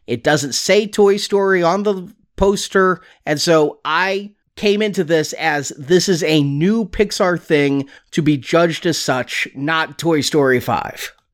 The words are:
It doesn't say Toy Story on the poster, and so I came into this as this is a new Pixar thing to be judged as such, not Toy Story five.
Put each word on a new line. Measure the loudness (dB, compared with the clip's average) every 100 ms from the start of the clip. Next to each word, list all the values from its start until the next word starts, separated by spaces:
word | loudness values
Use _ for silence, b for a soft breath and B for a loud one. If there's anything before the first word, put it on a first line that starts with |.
| -8
It | -4
doesn't | 0 0 0
say | -4 2 2 2
Toy | 2 4 2
Story | 0 0 2 2
on | 2 0
the | -2 -4 -8 -18 _ 0
poster, | 0 0 0 2 2 0 b b -4
and | -2
so | 2 4 2 -2
I | -2 0 0 -2 -8 -16 _ -4
came | 0 2
into | 0 -2
this | 0 0 0
as | -4 -2 -2 -4 -10
this | 0 2 4
is | 0
a | 2 2
new | 2 0 0 0 -2
Pixar | -2 -2 0 -2 -2
thing | 0 0 2 0 -4 B _
to | -2
be | 0 0
judged | 0 2 2 0 -4
as | -4
such, | -2 -4 -4 -8 -8
not | -6 -4 -2 -2 -4
Toy | -2 0
Story | 0 2 2 2
five. | 0 -4 -6 -10 -14 -16 _